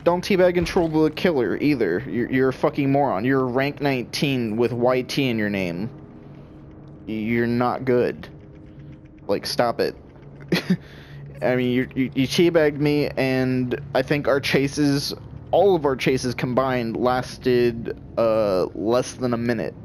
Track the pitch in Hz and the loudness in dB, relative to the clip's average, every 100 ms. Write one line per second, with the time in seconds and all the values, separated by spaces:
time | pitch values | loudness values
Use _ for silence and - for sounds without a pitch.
0 | 160 180 - 190 180 180 165 - 165 156 | 2 0 2 4 4 4 0 0 2 2
1 | 156 - 190 151 110 98 139 143 101 87 | 2 2 0 2 0 2 0 2 2 0
2 | 127 110 120 131 131 127 156 139 139 139 | -2 -4 -2 2 0 2 -2 0 0 2
3 | 139 92 117 135 131 123 135 113 139 131 | 2 0 0 0 0 0 -2 -2 -2 -2
4 | 110 - 151 135 117 107 117 120 120 131 | -4 -4 -2 0 -2 0 0 2 2 2
5 | 123 - 135 113 104 101 90 85 113 - | 0 -2 0 0 0 0 -2 -4 -8 -10
6 | - - - - - - - - - - | -20 -20 -20 -20 -20 -20 -20 -20 -20 -18
7 | - 110 107 117 120 120 123 107 131 123 | -10 -6 -2 0 2 2 0 0 2 2
8 | 98 - - - - - - - - - | 2 -2 -12 -18 -20 -20 -20 -20 -20 -20
9 | - - - 98 - - 120 113 82 - | -20 -20 -4 -4 -4 -2 -2 0 -2 -2
10 | - - - - - - - 180 - - | -18 -20 -20 -18 -4 -4 0 -2 -2 -20
11 | - - - - 110 127 123 123 131 - | -18 -18 -16 -6 0 2 2 0 0 -2
12 | 127 - 131 - 175 170 151 147 147 147 | -2 0 0 4 4 6 4 2 0 2
13 | 143 - 131 131 131 127 127 120 - - | 0 0 0 2 2 0 0 -4 -2 -2
14 | 135 147 139 135 - - 139 139 147 139 | 0 0 2 0 2 0 0 2 2 2
15 | 135 - - - - 151 196 180 143 127 | -2 -10 -12 -16 -2 2 4 4 2 0
16 | - 131 127 120 135 123 135 127 113 95 | 0 0 -2 -4 -2 0 0 0 -2 0
17 | 120 127 127 - 131 123 120 117 117 - | 0 0 -2 -4 2 4 2 0 -8 -10
18 | - - 113 110 104 92 85 - 98 120 | -8 -2 2 2 2 2 0 -2 0 0
19 | 127 - 123 117 120 117 78 - | 0 -4 -4 -2 -2 -2 -4 -8